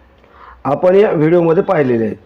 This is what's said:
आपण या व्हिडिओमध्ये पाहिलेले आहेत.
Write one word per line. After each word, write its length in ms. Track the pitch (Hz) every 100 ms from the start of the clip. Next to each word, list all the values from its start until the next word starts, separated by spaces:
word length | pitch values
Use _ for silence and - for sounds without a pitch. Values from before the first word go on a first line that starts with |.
| _ _ _ - - -
आपण 300 | 131 143 180
या 160 | 196 208
व्हिडिओमध्ये 520 | 165 156 175 170 165
पाहिलेले 420 | 190 175 131 117
आहेत. 120 | 107 101